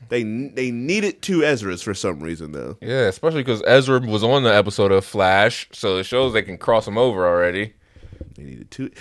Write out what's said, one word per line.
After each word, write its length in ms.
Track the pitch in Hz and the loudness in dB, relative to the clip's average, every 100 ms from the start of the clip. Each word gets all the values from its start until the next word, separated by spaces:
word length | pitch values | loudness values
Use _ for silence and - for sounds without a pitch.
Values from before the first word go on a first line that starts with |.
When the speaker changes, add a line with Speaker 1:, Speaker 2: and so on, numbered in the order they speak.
| 117 | -6
Speaker 1:
They, 140 | 120 | -4
they 460 | 110 113 139 127 131 | -4 -6 -8 -6 -6
needed 500 | 120 131 196 202 - | -4 -4 -2 -2 -4
two 180 | - 180 | -2 0
Ezras 420 | 151 135 101 87 | 2 0 -2 -6
for 120 | - | -6
some 260 | 95 101 80 | -6 -4 -6
reason, 320 | 78 82 78 | -8 -10 -10
though. 260 | 73 62 - | -12 -12 -12
Speaker 2:
Yeah, 260 | 113 131 113 | -6 -2 0
especially 360 | - 160 156 131 | 0 -2 -2 -2
'cause 180 | 113 - | 0 6
Ezra 340 | 127 131 127 | 6 6 2
was 200 | 123 107 | 0 0
on 200 | 113 139 | 2 2
the 100 | 123 | 4
episode 380 | 104 101 104 101 | 4 2 2 4
of 140 | 98 98 | 4 2
Flash, 640 | 107 92 95 107 - - | 0 2 4 4 2 -10
so 260 | - 107 92 | -6 -4 -2
it 60 | 92 | -2
shows 280 | 123 131 | 0 0
they 80 | 110 | 0
can 160 | 98 90 | -4 -4
cross 280 | - 113 107 | 0 0 0
him 100 | 104 | 0
over 280 | 127 101 90 | 0 2 2
already. 480 | 87 87 90 107 - _ - - - - - | 2 0 -2 -6 -10 _ -20 -20 -18 -18 -18
Speaker 1:
They 80 | |
needed 260 | 69 64 - | -18 -18 -16
two. 220 | - 135 - | -12 -12 -14